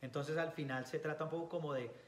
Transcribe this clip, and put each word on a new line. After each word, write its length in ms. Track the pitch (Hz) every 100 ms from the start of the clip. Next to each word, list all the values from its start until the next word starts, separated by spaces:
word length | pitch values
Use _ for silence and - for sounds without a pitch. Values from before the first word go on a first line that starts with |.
Entonces 380 | 131 143 143 156
al 140 | 160
final 340 | - 139 131 123
se 120 | 156
trata 240 | 156 151
un 60 | 160
poco 180 | 165 165
como 240 | 175 151
de, 160 | 135 117 -